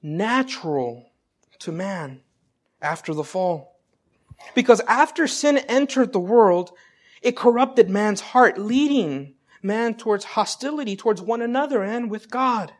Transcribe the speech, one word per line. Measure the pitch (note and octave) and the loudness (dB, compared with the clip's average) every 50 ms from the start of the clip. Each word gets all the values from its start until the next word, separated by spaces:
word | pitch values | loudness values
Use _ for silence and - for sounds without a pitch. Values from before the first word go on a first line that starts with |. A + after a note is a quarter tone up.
natural | - D3+ D#3 F3 G#3 A3+ B3 C4 C4 C4 - - - D#3+ D3 C#3 B2 A#2+ A#2 A#2+ - _ _ _ _ _ _ _ _ _ _ - | -10 -8 -4 -4 -2 0 2 0 0 -2 -4 -10 -6 -4 -2 -2 -2 -4 -8 -12 -18 _ _ _ _ _ _ _ _ _ _ -16
to | - F3 | -12 -10
man | D#3+ E3+ F#3+ G3 G3 F3 D3+ C3+ C3 C3 _ _ _ _ _ _ _ _ _ _ _ - | -8 -6 -6 -6 -6 -8 -8 -10 -14 -16 _ _ _ _ _ _ _ _ _ _ _ -8
after | D3 D3 E3 D#3+ - D#3+ D#3 | -6 -6 -6 -6 -6 -8 -6
the | D3+ D3 | -6 -6
fall. | - - F#3 F#3 F3+ E3+ C#3+ - _ _ _ _ _ _ _ _ _ _ _ _ _ - - - - - | -6 -4 -4 -2 -2 -2 -4 -8 _ _ _ _ _ _ _ _ _ _ _ _ _ -20 -20 -12 -4 -2
Because | B3+ B3 - A3+ G3 | 2 6 6 6 6
after | - - A3+ C4 D#4 D#4 - E4+ D#4+ | 4 0 2 2 2 0 0 -2 -2
sin | - - - C#4+ D4 C#4+ C4+ | -2 -2 0 2 2 2 2
entered | - - A#3+ C4+ C#4+ C4+ - C4+ B3 - | 0 0 0 0 0 0 0 0 0 0
the | - F#3 | 0 -4
world, | F3 F#3+ A#3 A#3+ A3 F#3+ F3 F3+ F3 - - _ _ _ _ _ _ _ _ - | 0 4 6 6 6 6 4 2 0 -6 -12 _ _ _ _ _ _ _ _ -2
it | - B3 A#3+ | -2 -2 0
corrupted | - A#3 B3 A#3 A#3+ C4 C4 C4 B3 G3+ F#3 | 2 2 2 4 4 2 2 4 4 4 4
man's | F#3+ G3+ G#3+ G#3+ G3+ - | 4 0 0 0 -2 -2
heart, | - - - B3+ B3 G3+ - F#3+ | -4 0 4 6 6 6 4 0
leading | G3+ G#3+ A#3+ C4+ D4 C#4+ C#4+ B3+ F#3 D3 C3+ C#3 C#3 C#3+ - _ _ _ _ - | -4 0 2 2 2 2 2 0 0 0 -4 -6 -8 -12 -18 _ _ _ _ -8
man | - G3 G#3 A3+ A#3 A#3 A3 | -4 -4 -2 0 -2 -2 -4
towards | A3+ - A3+ G#3 G3 - | -4 -2 -2 -2 -2 -2
hostility | - - A3+ G3 - - - B3+ C#4+ D#4 D4+ C4+ A3+ A#3+ | -4 -2 -2 -2 -2 -4 -8 -6 -6 -6 -4 -6 -6 -6
towards | - - A3+ G#3+ - | -4 -2 -2 -2 -2
one | F3+ G3+ A3+ A#3 | -2 -4 -4 -2
another | A#3 A#3 A#3+ C4 D4 C#4 C#4 G#3 | -2 -2 -2 -2 -2 0 -2 -2
and | F#3+ G3+ A3+ A#3+ A#3+ G#3+ | -2 -2 -4 -4 -6 -6
with | G#3+ G#3+ - - | -8 -8 -10 -8
God. | B3 B3+ C4 B3+ A#3+ G#3+ F3 - - | -4 -2 0 0 0 -2 -4 -8 -12